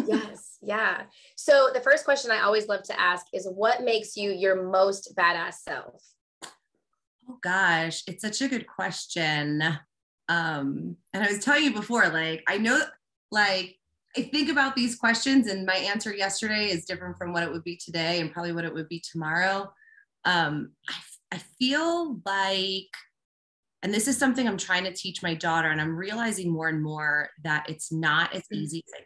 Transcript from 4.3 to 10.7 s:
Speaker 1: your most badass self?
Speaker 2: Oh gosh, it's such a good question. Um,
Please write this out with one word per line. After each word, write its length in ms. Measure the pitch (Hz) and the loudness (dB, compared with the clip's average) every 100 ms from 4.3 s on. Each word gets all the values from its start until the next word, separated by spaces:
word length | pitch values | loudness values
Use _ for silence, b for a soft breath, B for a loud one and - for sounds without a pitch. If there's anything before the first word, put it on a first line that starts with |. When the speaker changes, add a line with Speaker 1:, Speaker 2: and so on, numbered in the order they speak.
Speaker 1:
your 320 | 180 190 185 185 | 0 2 2 2
most 440 | 190 196 196 - - | 4 4 2 -6 2
badass 380 | 175 170 175 - - | 2 2 -2 -8 -10
self? 360 | 135 - - _ _ _ _ - - _ _ _ _ _ _ - | -10 -10 -18 _ _ _ _ -20 -20 _ _ _ _ _ _ -20
Speaker 2:
Oh 120 | 247 | -8
gosh, 600 | 175 185 185 165 165 156 - | -2 2 4 4 0 -4 -10
it's 140 | 170 | -8
such 200 | 214 208 | -6 -4
a 60 | 269 | -2
good 180 | 254 - | -2 -6
question. 960 | - 190 - - 175 156 151 147 151 160 151 - _ _ _ - | -6 -6 -6 -8 -2 0 0 0 0 0 -2 -8 _ _ _ -2
Um, 680 | 170 165 151 139 | 0 0 -2 -4